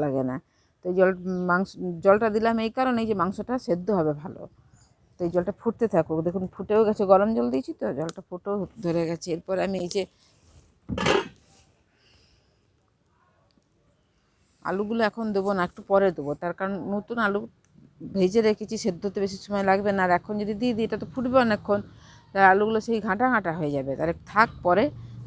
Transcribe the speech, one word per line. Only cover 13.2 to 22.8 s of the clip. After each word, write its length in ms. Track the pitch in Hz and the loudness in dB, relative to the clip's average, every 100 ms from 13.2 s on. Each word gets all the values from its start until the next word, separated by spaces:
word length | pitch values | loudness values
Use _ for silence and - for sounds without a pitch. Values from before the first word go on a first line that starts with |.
| _ _ _ _ _ _ _ _ _ _ _ _ _ _ 156 | _ _ _ _ _ _ _ _ _ _ _ _ _ _ -6
আলুগুলো 380 | 185 208 226 | -4 -2 0
এখন 300 | 214 226 220 | 0 0 -2
দেবো 200 | 196 190 | 0 0
না, 100 | 196 | 0
একটু 180 | 175 - | -2 -4
পরে 300 | - 196 196 | 2 4 4
দেবো। 200 | 160 143 | 2 -4
তার 200 | 147 175 | -4 -6
কারণ 200 | 170 196 196 185 202 | -4 -4 -4 -4 -6
নতুন 220 | 208 233 | -4 -2
আলু 300 | 208 202 226 _ _ - - - - | 0 0 -6 _ _ -20 -20 -18 -8
ভেজে 280 | 196 185 220 | 0 2 4
রেখেছি, 340 | 214 214 214 220 | 2 2 -2 -4
সেদ্ধ 280 | 220 170 202 | -2 -2 -4
হতে 140 | 202 | -4
বেশি 180 | 196 190 | -4 -6
সময় 260 | - 202 | -6 -2
লাগবে 280 | 196 196 202 | 2 2 2
না। 120 | 196 | 2
আর 80 | 185 | 4
এখন 280 | 175 - 208 | 2 0 -6
যদি 120 | 208 | -4
দিয়ে 200 | 208 247 | -2 -2
দিই, 120 | 220 220 | 0 -2
এটা 120 | 214 | -4
তো 80 | - | -8
ফুটবে 240 | - 247 262 | -6 2 4
অনেকক্ষণ, 420 | 233 208 - 202 - - - - - | 4 0 0 -2 -2 -16 -20 -20 -8
তার 100 | 196 | 0
আলুগুলো 360 | 190 196 214 | 2 4 2
সেই 200 | 220 | -2